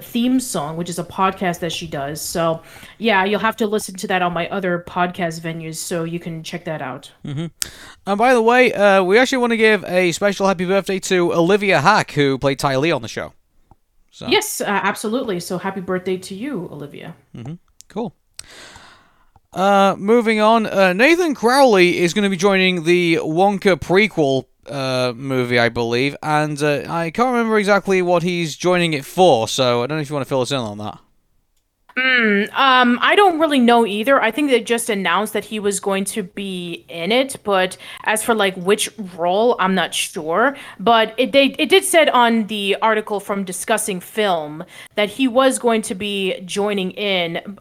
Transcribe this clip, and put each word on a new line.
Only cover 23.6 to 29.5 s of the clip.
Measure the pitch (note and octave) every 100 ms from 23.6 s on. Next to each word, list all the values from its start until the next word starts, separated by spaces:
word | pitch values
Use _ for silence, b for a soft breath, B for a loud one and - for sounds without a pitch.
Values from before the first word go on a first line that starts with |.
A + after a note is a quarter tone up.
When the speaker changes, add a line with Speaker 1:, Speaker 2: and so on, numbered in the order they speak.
| G3+ E3
Speaker 2:
prequel, | - F#3 G#3+ - C#3 C3+ - _ -
uh, | C#3 C3 B2+ B2+ A#2+
movie, | C3+ C3 A#2+ A#2+
I | A#2
believe, | A#2 A#2 A#2+ C#3 -
and, | D#3 D3+ D3+ D3
uh, | D3 C#3 -
I | E3+ E3
can't | F#3 B3+
remember | A#3+ A3+ A3
exactly | G3+ G3+ G3 F#3
what | F3+ F3
he's | F3 F3 D#3+ C3
joining | F3 F3+ E3+
it | D3 C#3+
for, | - F#3 A#2+
so | A2